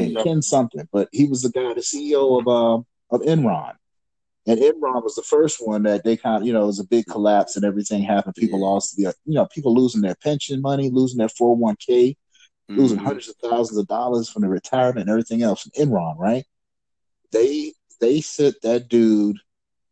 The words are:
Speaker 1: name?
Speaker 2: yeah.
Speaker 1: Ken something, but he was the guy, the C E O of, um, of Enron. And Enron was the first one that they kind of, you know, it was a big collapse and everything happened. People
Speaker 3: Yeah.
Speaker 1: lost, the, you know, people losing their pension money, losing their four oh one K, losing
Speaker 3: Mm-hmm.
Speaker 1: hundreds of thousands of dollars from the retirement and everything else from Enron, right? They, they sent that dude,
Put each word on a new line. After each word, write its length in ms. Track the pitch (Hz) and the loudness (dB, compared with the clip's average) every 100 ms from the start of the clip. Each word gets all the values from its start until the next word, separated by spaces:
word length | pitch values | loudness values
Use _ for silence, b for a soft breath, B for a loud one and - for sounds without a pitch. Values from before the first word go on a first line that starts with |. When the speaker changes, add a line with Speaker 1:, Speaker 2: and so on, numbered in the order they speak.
Speaker 1:
name? 100 | 90 | 0
Speaker 2:
yeah. 100 | 110 | -2
Speaker 1:
Ken 200 | 113 160 | 0 0
something, 440 | 143 135 120 - 80 | 2 2 0 -4 -4
but 160 | 101 98 | -2 0
he 140 | - 143 | 2 2
was 160 | 127 | 2
the 80 | 127 | -2
guy, 220 | 127 127 | -2 -4
the 100 | 120 | -4
C 280 | - 143 147 | -6 -6 0
E 40 | 147 | 2
O 220 | 135 127 | 4 2
of, 80 | 120 | 2
um, 380 | 120 117 117 120 _ _ | 2 4 2 -2 _ _
of 120 | 120 | -2
Enron. 520 | 135 160 120 85 65 - _ _ _ _ _ _ 110 | 2 2 2 -2 -6 -16 _ _ _ _ _ _ -2
And 120 | 113 | 2
Enron 420 | 143 160 139 120 | 4 2 -2 -2
was 100 | 113 | -4
the 80 | - | -8
first 420 | - 151 156 - 110 | 0 2 2 -2 -4
one 180 | 107 | -2
that 200 | 104 101 | 0 0
they 120 | 113 113 | 0 -2
kind 260 | 120 107 | -2 -2
of, 40 | 113 | 0
you 60 | |
know, 120 | 113 | 0
it 20 | 104 | 0
was 140 | 98 | -2
a 40 | |
big 220 | 95 120 107 | 0 0 0
collapse 500 | 110 104 104 95 - | 0 2 2 2 -2
and 80 | |
everything 380 | 101 101 104 104 | -2 -2 -4 -4
happened. 320 | 101 101 98 | 0 0 -2
People 240 | - 113 98 | -4 -2 0
Speaker 3:
Yeah. 80 | 95 | 0
Speaker 1:
lost, 300 | 98 - - | -2 -2 -4
the, 180 | 95 - | -4 -4
you 100 | - | -4
know, 120 | 147 - | -2 -2
people 260 | - 139 | -2 0
losing 300 | 120 127 113 | 2 2 0
their 140 | 98 87 | -2 -2
pension 440 | 151 147 - 135 | -4 -4 -4 -6
money, 300 | 139 139 135 | -2 -2 0
losing 280 | 127 127 123 | 0 0 0
their 100 | 110 | -4
four 240 | - 120 | 0 2
oh 20 | |
one 220 | 117 117 - | 2 0 -2
K, 400 | - 123 123 143 _ b b _ - | 0 2 2 0 _ b b _ -6
losing 300 | 101 131 101 | 2 2 2
Speaker 3:
Mm-hmm. 80 | 104 | -2
Speaker 1:
hundreds 220 | 135 113 | -6 -10
of 80 | - | -10
thousands 420 | 120 120 113 107 | -2 0 0 -2
of 80 | 98 | -2
dollars 420 | 110 123 120 113 | -2 -2 -2 -4
from 140 | 107 | -4
the 60 | 98 | -2
retirement 540 | 92 - 131 127 123 | -2 -2 0 0 0
and 80 | 95 | -2
everything 320 | 110 117 117 | -2 -2 -2
else 200 | 117 95 | -2 -2
from 100 | - | -6
Enron, 460 | - 151 101 82 80 | -2 0 0 -4 -4
right? 260 | 107 123 - _ _ _ _ _ _ _ _ | -2 -2 -6 _ _ _ _ _ _ _ _
They, 420 | 110 127 151 151 - _ _ | 0 2 0 -6 -12 _ _
they 200 | 117 151 | 0 0
sent 400 | - - 143 - | -2 0 0 0
that 260 | 143 123 123 | 0 -2 2
dude, 500 | 120 113 107 104 101 _ _ _ _ _ | 2 4 4 0 -4 _ _ _ _ _